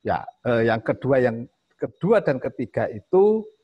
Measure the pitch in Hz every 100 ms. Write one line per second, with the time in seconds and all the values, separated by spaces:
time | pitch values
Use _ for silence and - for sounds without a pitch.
0 | 110 85 - - 120 117 113 113 - 135
1 | 127 135 123 113 123 _ _ _ 135 _
2 | 175 220 170 131 135 - 120 - 110 107
3 | - 185 202 220 208 _